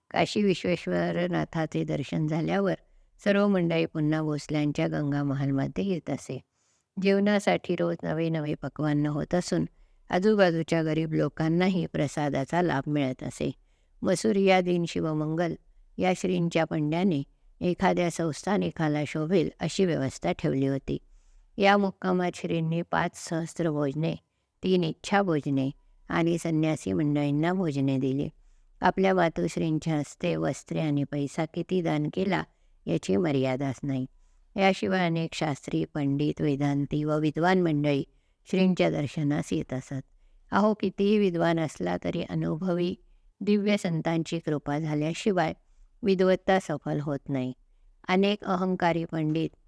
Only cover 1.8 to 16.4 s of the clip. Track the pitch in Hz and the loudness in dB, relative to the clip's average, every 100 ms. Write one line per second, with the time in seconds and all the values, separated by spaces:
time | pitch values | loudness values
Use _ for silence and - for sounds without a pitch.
1.8 | 156 156 - 165 151 156 160 190 196 160 | -2 -4 -4 -2 -2 -2 0 0 0 -2
2.8 | _ _ _ _ 214 202 208 185 170 165 | _ _ _ _ 0 2 4 2 2 0
3.8 | 165 165 151 156 156 151 - 151 147 147 | 0 0 0 0 -2 -4 -4 -2 0 0
4.8 | 160 156 143 143 143 139 139 135 139 165 | -2 -2 -2 -2 -2 -2 0 0 -2 -4
5.8 | 196 170 - 139 - 131 - _ _ _ | -2 -4 -4 -8 -8 -12 -14 _ _ _
6.8 | _ 196 196 196 202 208 196 175 - 175 | _ -2 2 4 4 2 2 0 0 -2
7.8 | 170 170 165 160 165 160 147 156 139 - | -2 -2 -4 -2 0 -2 -2 -6 -6 -4
8.8 | 151 147 147 147 151 180 - 185 - - | 0 2 0 -2 0 -2 0 -2 -2 -8
9.8 | - _ - 180 208 208 180 165 160 165 | -20 _ -4 2 4 6 4 4 0 0
10.8 | 160 156 160 156 151 - 160 170 185 185 | 2 0 0 0 0 0 0 2 2 0
11.8 | 160 156 147 - 147 135 135 170 170 139 | -2 -2 -2 -2 -2 -2 -2 0 0 0
12.8 | 151 147 131 127 120 - 143 - _ _ | -2 -2 -2 -4 -10 -6 -6 -6 _ _
13.8 | _ _ 190 180 220 196 196 185 180 175 | _ _ -2 0 2 2 4 4 4 0
14.8 | 170 175 160 151 151 160 170 160 _ - | 0 -2 -2 -2 -2 -2 -2 -4 _ -20
15.8 | - - - - 185 180 | -18 -2 0 0 0 0